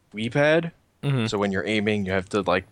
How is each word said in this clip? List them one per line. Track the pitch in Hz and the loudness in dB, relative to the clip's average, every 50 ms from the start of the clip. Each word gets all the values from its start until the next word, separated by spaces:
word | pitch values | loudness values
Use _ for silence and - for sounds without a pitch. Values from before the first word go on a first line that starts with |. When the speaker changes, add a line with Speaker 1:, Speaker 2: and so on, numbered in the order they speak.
| _ _ - | _ _ -10
Speaker 1:
Wii | 104 110 120 | -8 -6 -2
pad. | 120 147 143 151 156 170 170 165 - _ _ _ _ _ | 0 2 4 4 4 2 0 -2 -8 _ _ _ _ _
Speaker 2:
Mm-hmm. | - 143 139 123 110 | -4 -2 0 0 0
Speaker 1:
So | 113 110 | 0 0
when | 101 101 101 | 0 0 0
you're | 95 95 71 | 0 0 -2
aiming, | 98 107 107 101 110 107 104 98 | 0 0 0 0 0 0 0 0
you | 92 | -2
have | 95 95 92 - | -2 -2 -2 -2
to, | - 104 | -2 -2
like, | 92 87 90 95 95 - | 0 2 0 0 -2 -4